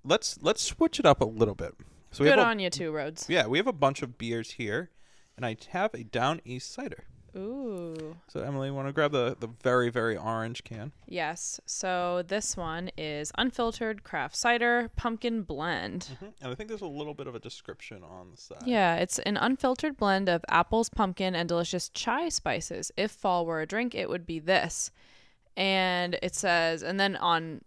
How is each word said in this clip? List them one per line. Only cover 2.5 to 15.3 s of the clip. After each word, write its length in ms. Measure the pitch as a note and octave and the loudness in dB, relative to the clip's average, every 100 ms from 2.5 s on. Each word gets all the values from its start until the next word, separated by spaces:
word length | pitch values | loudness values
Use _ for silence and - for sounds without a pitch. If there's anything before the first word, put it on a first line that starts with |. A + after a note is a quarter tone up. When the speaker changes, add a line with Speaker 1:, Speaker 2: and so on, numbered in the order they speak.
Speaker 2:
on 80 | G#3+ | 4
you, 120 | F#3 | -2
Two 200 | - E3 | -2 -4
Roads. 360 | D#3 C#3+ D#3+ - | -2 -4 -6 0
Speaker 1:
yeah, 180 | F3 A2 | 2 4
we 120 | C#3+ | 2
have 80 | A#3+ | 0
a 60 | |
bunch 280 | F3 C#3+ C#3 | 2 2 2
of 140 | B2+ B2 | -8 -6
beers 360 | A2+ A#2 A2+ | -4 -4 -4
here, 380 | - A2 A2+ F3 - - - _ - | -6 -2 -2 -4 -16 -20 -20 _ -6
and 80 | |
I 120 | B2 A2 - | -6 -6 -6
have 220 | E3+ G#3 | -2 -2
a 120 | - | -2
Down 360 | A2+ A#2+ C3 D#3+ A#2+ | -6 0 0 0 -6
East 260 | B2+ - | -10 -10
cider. 320 | - C4 - - - - F#3+ | -10 -10 -10 -16 -20 -16 -10
Speaker 2:
Ooh. 800 | G3+ C4+ B3 F#3+ E3+ D#3+ D#3 E3 _ | -8 -6 -6 -6 -8 -8 -10 -14 _
Speaker 1:
So 140 | - | -8
Emily, 280 | C3+ C#3 C3+ | -4 -4 -4
you 60 | |
wanna 160 | C#3 C3+ | -4 -2
grab 200 | D3 D3 | 2 2
the, 240 | C#3+ A#2+ C#3 | 4 2 0
the 100 | A2+ A#2 | -8 0
very, 280 | C3 B2 A#2+ | 4 6 4
very 260 | A#2+ A2+ G2+ | 2 0 0
orange 480 | G#2+ A2+ A2+ A#2+ | -2 -2 -4 -8
can? 280 | - A2+ B2 - - | -10 -10 -10 -14 -10
Speaker 2:
Yes. 540 | F3+ D#3 F3 - - - | -4 -4 -4 -8 -10 -8
So 560 | - F#3+ F3+ F3 F3+ F3 | -4 -2 0 0 0 0
this 300 | G3+ - - | -2 -2 -4
one 340 | E3 D#3+ F#3 - | -4 -4 -6 -6
is 340 | D#3 D3 D3+ - | -6 -4 -6 -2
unfiltered 680 | B3+ - A#3 A3+ A3 G#3 | -2 0 -2 0 -4 -4
craft 320 | - D#3 C3+ | -6 -4 -4
cider 560 | - A#3 A#3+ A#3+ A#3+ A3+ - | 0 2 4 4 4 2 -2
pumpkin 460 | A#3+ A3+ A#3+ | -2 -2 -2